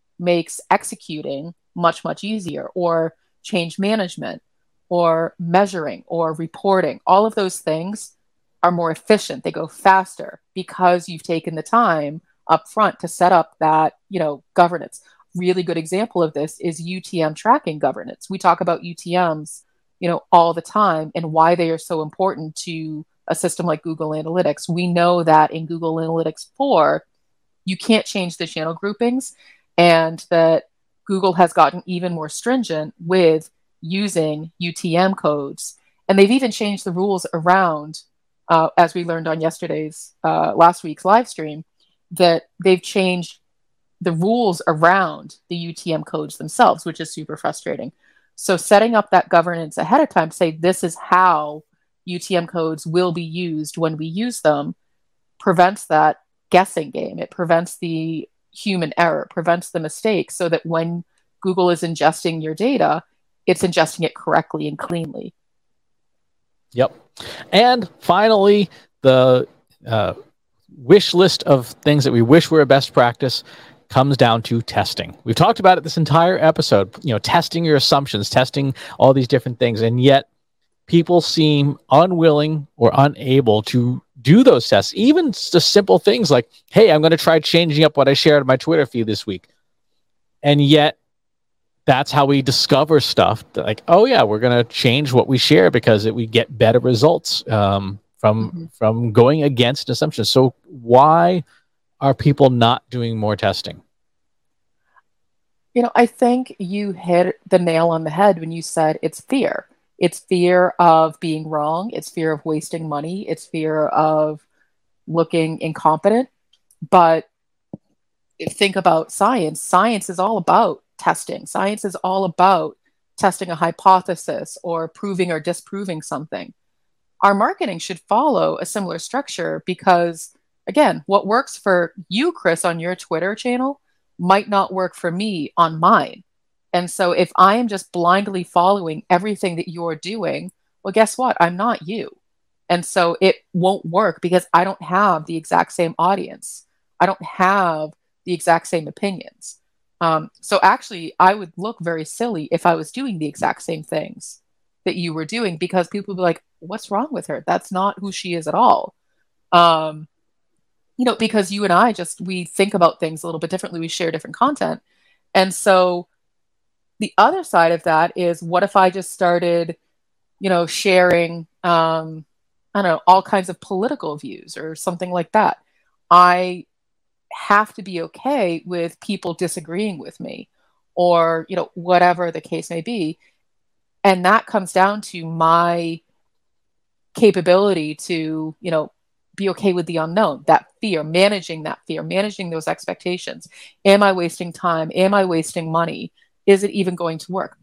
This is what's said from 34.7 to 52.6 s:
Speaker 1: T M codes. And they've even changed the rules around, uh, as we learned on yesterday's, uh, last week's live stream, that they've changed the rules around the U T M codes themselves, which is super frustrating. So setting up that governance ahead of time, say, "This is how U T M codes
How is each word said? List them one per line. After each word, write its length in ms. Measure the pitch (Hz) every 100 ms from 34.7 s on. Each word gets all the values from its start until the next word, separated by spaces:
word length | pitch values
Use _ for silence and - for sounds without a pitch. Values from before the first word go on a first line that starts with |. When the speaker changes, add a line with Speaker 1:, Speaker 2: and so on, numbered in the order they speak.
Speaker 1:
T 240 | 165 175 165
M 180 | 190
codes. 640 | 196 156 147 139 156 - - _ _ -
And 100 | 196
they've 120 | 196
even 200 | 262 247
changed 340 | - 208 196
the 80 | 196
rules 340 | 175 202 185 -
around, 640 | 170 165 190 180 156 151 156 _ _ _ _ -
uh, 220 | 165 160 -
as 160 | 165
we 100 | 180
learned 240 | 170 165 165
on 140 | 160
yesterday's, 720 | 160 - 165 156 156 - - _
uh, 300 | 160 160 160
last 280 | - 170 175
week's 220 | 160 151
live 240 | 185 220 240
stream, 360 | - 156 151 - _ _ _ -
that 320 | 175 175 165 - -
they've 180 | 190 180
changed 580 | - 202 185 180 170 - _ _ _ _ _ -
the 120 | 175
rules 480 | 160 190 240 220 170 -
around 720 | 156 165 196 175 151 151 - -
the 80 | 175
U 160 | 170
T 200 | 160 175
M 120 | 156
codes 320 | - 156 147 -
themselves, 480 | 156 - 220 160
which 160 | 170 156
is 120 | 160
super 240 | - 156 156
frustrating. 560 | 147 - 170 143 127 - _ _ _
So 240 | - - 180
setting 360 | - 202 226
up 160 | 226 -
that 200 | 180 -
governance 480 | 170 170 165 156 -
ahead 240 | 165 262
of 80 | 302
time, 200 | 196 165
say, 200 | - 170
"This 340 | 160 175 180
is 120 | 170 -
how 680 | - 180 185 156 151 151 - _ _ _
U 140 | - 175
T 180 | - 180
M 100 | 170
codes 400 | 170